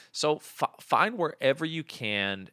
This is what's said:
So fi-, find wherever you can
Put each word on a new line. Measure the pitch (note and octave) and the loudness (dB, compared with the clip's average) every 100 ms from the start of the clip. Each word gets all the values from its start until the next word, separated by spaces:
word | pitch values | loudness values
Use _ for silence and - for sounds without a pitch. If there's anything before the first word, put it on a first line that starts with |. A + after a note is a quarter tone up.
| - | -14
So | - D3+ D3+ | -2 0 0
fi-, | - - - - | -4 -4 -4 -4
find | - A#2+ F#3+ A#3+ | 0 2 4 0
wherever | D#3+ - C3+ C#3 D#3+ | -4 2 2 2 -2
you | D#3+ | -4
can | - - A2 G#2 G2 G2 F#2+ | -8 -8 -4 0 0 -2 -8